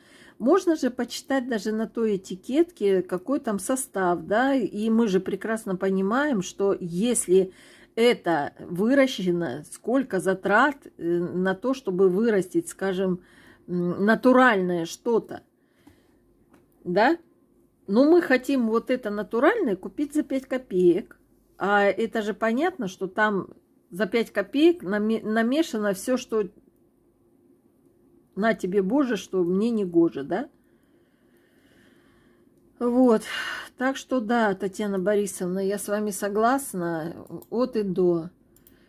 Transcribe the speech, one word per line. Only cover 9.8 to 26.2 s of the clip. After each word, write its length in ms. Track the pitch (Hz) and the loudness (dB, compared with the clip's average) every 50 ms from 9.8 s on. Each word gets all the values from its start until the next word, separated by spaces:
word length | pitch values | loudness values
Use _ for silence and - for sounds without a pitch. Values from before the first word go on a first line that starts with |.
| - 214 247 277 247 - 196 185 | -4 -2 0 0 0 -2 -2 -2
затрат, 560 | 156 190 190 190 - 190 202 226 269 294 269 - - - _ - | 0 0 -2 -2 0 2 4 4 4 2 0 -4 -12 -20 _ -8
э, 40 | 165 | -4
на 520 | 170 175 170 175 - - 180 185 190 190 | -2 -2 -2 -2 -2 -2 -2 0 -2 -2
то, 200 | 190 - 254 262 | -2 -2 -4 -4
чтобы 340 | 262 - 196 180 180 196 185 | -4 -4 -4 0 4 4 4
вырастить, 600 | 180 202 233 233 214 190 175 - - 170 165 - | 4 4 2 2 2 2 0 0 -2 -4 -4 -4
скажем, 520 | - - 190 196 185 185 196 185 180 180 - _ _ - - - - _ _ | -8 -6 -4 -4 -2 -2 0 -2 -2 -4 -6 _ _ -20 -20 -20 -20 _ _
м, 380 | - 180 175 175 175 170 - 196 | -6 -4 -4 -2 -2 -2 0 2
натуральное 800 | 214 226 220 - 254 247 254 254 254 214 190 185 180 175 170 165 | 2 2 4 4 4 6 6 6 6 4 2 0 0 -2 -2 -4
что-то, 580 | - - - - 240 233 202 - - - - - _ _ _ _ _ _ _ _ - _ _ _ _ _ _ _ _ _ _ _ _ _ _ _ _ _ _ - | -6 -8 -8 -4 0 0 0 -2 -4 -14 -18 -18 _ _ _ _ _ _ _ _ -20 _ _ _ _ _ _ _ _ _ _ _ _ _ _ _ _ _ _ -8
да? 360 | 180 175 202 226 277 339 - - _ _ _ _ _ _ _ _ _ _ _ _ | -2 2 4 4 4 4 2 -4 _ _ _ _ _ _ _ _ _ _ _ _
Но 180 | - 202 233 277 | 0 4 4 6
мы 160 | 311 349 349 | 6 6 6
хотим 480 | 339 - 254 254 254 - 277 262 233 220 | 4 4 0 0 0 0 0 0 2 2
вот 220 | 220 233 - - | 0 0 0 0
это 200 | 254 254 - 208 | -4 -2 -2 -6
натуральное 680 | 208 208 208 208 226 233 269 339 480 453 349 233 185 | -6 -6 -6 -4 -2 2 2 4 2 2 0 -2 -2
купить 380 | - - 190 - - 294 285 - | -4 -6 -10 -8 -6 -6 -4 -2
за 80 | 302 - | -4 -4
пять 240 | - 269 269 262 | -2 -4 -6 -4
копеек. 720 | - 262 254 262 - 190 180 180 175 165 196 - - - _ _ _ _ _ _ _ _ | -4 -8 -8 -6 -4 0 4 4 4 4 4 0 -8 -16 _ _ _ _ _ _ _ _
А 280 | - 180 196 208 202 202 | -6 -2 2 2 4 4
это 380 | 202 190 208 226 220 - 233 208 | 4 2 0 -2 -2 -2 -4 -4
же 120 | 214 190 | -4 -4
понятно, 540 | - 226 220 226 262 320 370 359 - 214 185 | -2 -2 -2 0 0 -2 -2 -2 -4 -8 -8
что 180 | - - 190 | -8 -8 -10
там 440 | 185 - 226 214 214 202 180 - - - _ _ _ _ _ _ - | -6 -2 0 0 0 0 -2 -4 -8 -12 _ _ _ _ _ _ -12
за 160 | - 175 220 | -4 -4 -4
пять 260 | - 240 233 214 - - | 0 0 -2 -2 -2 -4
копеек 500 | 208 196 - - 277 311 349 339 349 - | -4 -4 -2 0 2 4 4 2 2 -2
наме-, 400 | 180 208 208 208 220 226 - - | -4 -2 -2 0 0 -2 -2 -2
намешано 720 | 214 214 226 226 233 269 320 320 - - 214 208 202 185 | -2 0 0 0 0 2 0 0 -2 -2 -2 -2 -2 -2
всё, 220 | 190 - 254 254 | -2 -2 -2 -2
что 320 | 247 | -2